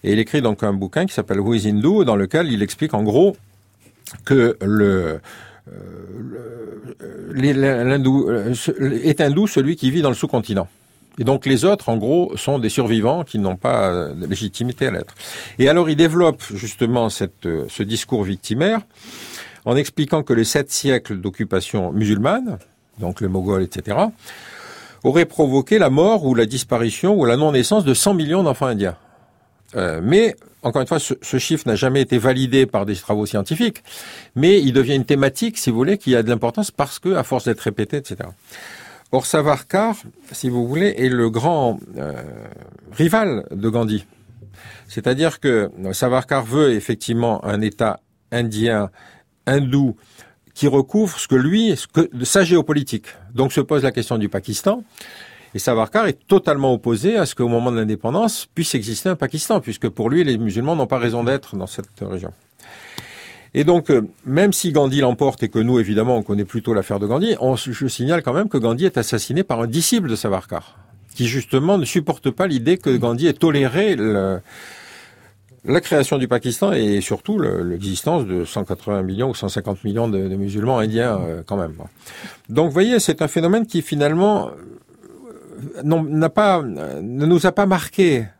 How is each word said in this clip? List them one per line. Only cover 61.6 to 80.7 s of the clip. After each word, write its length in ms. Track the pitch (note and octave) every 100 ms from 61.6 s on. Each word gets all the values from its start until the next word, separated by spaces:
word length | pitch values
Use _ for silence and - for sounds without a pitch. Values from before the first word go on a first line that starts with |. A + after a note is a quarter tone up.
| F2+
cette 220 | - F#2+ -
région. 320 | G2 F#2 F2 F2 _ _ - - - - - - - - -
Et 100 | -
donc, 260 | D3 F3 D#3+
euh, 120 | C3 G#2 - B2+
même 260 | C#3+ G3+
si 200 | - F#3
Gandhi 280 | D3+ C#3 C#3
l'emporte 420 | C3 A#2+ C#3 -
et 80 | A2+
que 100 | A2+
nous, 200 | A2+ B2
évidemment, 380 | G2+ G#2 A#2 A#2+
on 40 |
connaît 240 | G2+ G2+ G2+
plutôt 280 | A#2 A2
l'affaire 260 | A2 F#2 G2+
de 80 | G#2
Gandhi, 280 | C3 A3 G3
on 160 | B2+ B2
s-, 160 | -
je 160 | A#2+ C3+
signale 340 | - B2+ E3+
quand 120 | C3
même 160 | C#3 G#3
que 80 | C#3
Gandhi 280 | A2+ A#2+ F#3
est 120 | C3
assassiné 460 | A2+ A2+ - C#3
par 180 | F#3+ A#2
un 60 | A#2
disciple 420 | C#3+ E3 A#3+ D#3+
de 60 | A2
Savarkar, 640 | A2 F#2 - E2 - - - - - -
qui 120 | A#2+
justement 500 | C3 - C3 D#3+ G3+
ne 80 | B2+
supporte 440 | F3 D3+ D#3+ C#3
pas 160 | - F#3+
l'idée 320 | C3+ A#2+ F#3
que 180 | - B2
Gandhi 300 | A#2+ A#2 E3
ait 60 |
toléré 640 | - E3 C#3+ C3 C#3+ G#3 D3
le, 460 | A2 G#2 F#2+ F#2 - - - - - - - _ _ _ _ _
la 180 | - D#3
création 360 | - D3+ C3 C#3+
du 100 | B2+
Pakistan 460 | B2 B2+ - G3
et 280 | E3+ G#2+ G2+
surtout 380 | - G#2 - G#3+
le, 240 | D3 F#2
l'existence 600 | F2 F2 G2 F2+ D3 E3+ G#2+
de 180 | F#2
cent 220 | E2 A2 F#2+
quatre-vingts 360 | F2+ - G2+
millions 280 | F#2 F#2+ C3
ou 40 |
cent 160 | A#2+ G2+
cinquante 340 | G#2+ G#2 G2
millions 260 | G#2+ G#2 A#2
de, 180 | G2 F#2+
de 80 | F#2+
musulmans 440 | G2 G#2 A#2